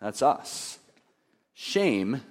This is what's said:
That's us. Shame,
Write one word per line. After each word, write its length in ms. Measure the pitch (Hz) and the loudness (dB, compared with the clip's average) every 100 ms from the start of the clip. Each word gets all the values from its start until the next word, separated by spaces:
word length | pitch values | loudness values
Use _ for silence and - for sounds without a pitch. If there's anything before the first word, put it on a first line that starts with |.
That's 200 | 101 104 | -8 2
us. 580 | 139 - - - - - _ _ _ _ _ _ _ | 2 2 -4 -12 -12 -14 _ _ _ _ _ _ _
Shame, 680 | - - 196 196 104 95 131 - | -14 -2 2 4 2 0 -4 -6